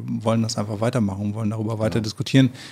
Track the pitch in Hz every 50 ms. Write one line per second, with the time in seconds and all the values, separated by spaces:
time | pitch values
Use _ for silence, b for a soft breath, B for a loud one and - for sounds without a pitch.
0 | 113 123 123 117 107 113 113 113 113 113 - - 107 104 107 101 110 120 123 131
1 | 107 98 95 98 104 104 101 107 113 104 110 110 110 107 113 104 110 107 87 120
2 | 107 110 - - 120 - - 135 131 123 B B B B